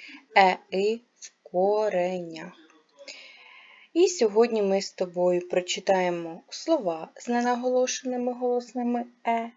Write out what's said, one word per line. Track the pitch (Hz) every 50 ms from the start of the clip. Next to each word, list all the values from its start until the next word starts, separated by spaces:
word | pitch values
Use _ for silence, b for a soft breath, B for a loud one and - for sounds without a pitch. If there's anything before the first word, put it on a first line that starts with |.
| B B B B B B -
е, | 208 190 185 185 - - - -
и | 190 202 208 226 233 - _ _ -
в | - - _ _
коренях. | - - - 175 190 202 208 214 214 208 196 180 175 180 185 180 175 165 160 160 165 175 - - - - - _ _ _ _ B B 180 B B B B B B B B B B B B B B B B B
І | 330 370 381
сьогодні | - - 240 214 202 220 233 240 226 220
ми | 202 196 190 196
з | 196 -
тобою | - - 190 175 175 180 180 180 180 175 175 -
прочитаємо | - 180 175 - - 202 - - 190 185 180 180 175 170 165 165 165 - - -
слова | - - - 320 330 294 214 175 160 160 165 - -
з | - - 240
ненаголошеними | 240 240 240 247 247 240 247 254 254 254 254 254 - - - 254 247 247 247 247
голосними | 247 247 247 247 247 247 240 - - 254 240 240 240 240 240 - - _ -
е | 233 233 233 226 233 -